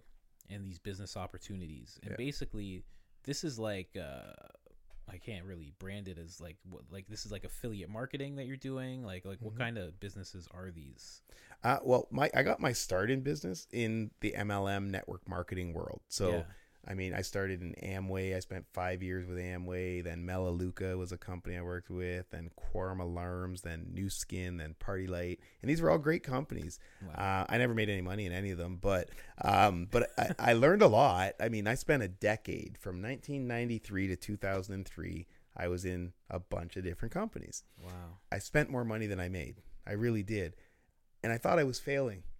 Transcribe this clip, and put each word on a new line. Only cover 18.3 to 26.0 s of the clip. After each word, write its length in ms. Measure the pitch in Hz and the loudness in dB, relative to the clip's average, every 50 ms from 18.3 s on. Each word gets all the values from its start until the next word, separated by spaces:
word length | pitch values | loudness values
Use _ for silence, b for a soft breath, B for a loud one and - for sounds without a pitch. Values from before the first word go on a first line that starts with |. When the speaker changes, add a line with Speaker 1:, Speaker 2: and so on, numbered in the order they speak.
| 92 | 0
Speaker 2:
I 40 | 92 | -2
spent 260 | - - 95 92 - - | -2 -4 -8 -10 -10 -8
five 320 | - 92 90 90 92 90 95 | -4 -2 -2 -2 -2 -2 -2
years 240 | 90 90 92 90 | -2 -2 -4 -4
with 100 | 90 90 | -4 -4
Amway. 640 | 90 90 90 90 90 90 90 90 90 92 90 90 87 | -4 -4 -4 -4 -4 -4 -4 -2 -2 -2 -2 -2 -2
Then 240 | 85 85 82 85 87 | -4 -4 -4 -4 -4
Melaleuca 720 | 90 90 92 92 90 87 87 90 90 - - 95 92 92 | -2 0 0 2 2 2 2 0 -2 -2 -2 -2 -2 -2
was 140 | 92 90 87 | -2 -4 -4
a 60 | 90 | -6
company 400 | 85 - - 90 87 - - 90 | -8 -8 -8 -8 -6 -6 -6 -6
I 40 | 87 | -4
worked 280 | 87 87 90 87 - - | -4 -4 -4 -6 -6 -6
with, 440 | 90 90 90 90 90 90 92 - - | -4 -2 -2 -2 -2 -4 -4 -6 -8
and 220 | 82 85 82 - | -8 -8 -10 -8
Quorum 460 | - - - - 90 92 92 92 92 | -4 -2 -2 0 0 0 0 -2 -2
Alarms, 600 | 90 87 87 87 87 90 90 90 90 92 92 90 - | -2 -2 -2 -2 -2 -2 -2 -2 -4 -4 -4 -6 -6
then 300 | 85 82 82 85 85 85 | -6 -6 -6 -6 -6 -4
Nu 160 | 92 98 95 | -2 -2 -2
Skin, 480 | - - - - 95 92 90 90 90 | -2 -2 -4 -4 -4 -2 -2 -2 -4
then 180 | 85 78 78 78 | -4 -6 -8 -6
Party 300 | - - - 98 95 95 | -4 -2 -2 0 0 0
Light. 360 | 92 90 87 90 87 90 - b b b b | 0 0 0 0 -2 -4 -6 b b b b
And 80 | b 117 | b 2
these 120 | 156 165 | 4 6
were 80 | 165 160 | 6 6
all 60 | 165 | 6
great 260 | 160 | 6